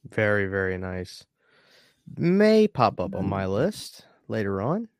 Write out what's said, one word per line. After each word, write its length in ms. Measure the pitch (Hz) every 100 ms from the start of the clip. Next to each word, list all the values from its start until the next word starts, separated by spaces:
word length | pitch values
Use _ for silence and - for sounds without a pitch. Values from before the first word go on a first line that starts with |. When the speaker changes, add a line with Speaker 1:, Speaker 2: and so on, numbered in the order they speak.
| -
Speaker 1:
Very, 380 | - 107 104 98
very 320 | 98 95 92
nice. 460 | 92 92 92 - _ _ _ _ _ _ _ _ - -
May 500 | 170 190 214 220 214
pop 320 | - 110 -
up 140 | 90
on 140 | 92 98
my 160 | 98
Speaker 2:
Mm. 80 | 95
Speaker 1:
list 500 | 101 175 214 - - _ _ -
later 320 | 110 98 98
on. 260 | 113 196 226